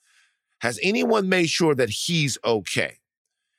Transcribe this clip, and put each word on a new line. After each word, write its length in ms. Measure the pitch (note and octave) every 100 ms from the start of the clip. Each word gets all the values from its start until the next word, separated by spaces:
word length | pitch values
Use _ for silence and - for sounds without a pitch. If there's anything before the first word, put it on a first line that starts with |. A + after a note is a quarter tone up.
| _ _ _ _ _ _
Has 180 | A#2 B2
anyone 460 | F#3 A#3 A#3+ A3 F#3+
made 200 | F#3 D#3+
sure 260 | - D#3+
that 160 | C3 A#2
he's 480 | - - E3 C#3+ -
okay?" 540 | A2 A2 F2 B2 D#2+ - _ _ _ _ _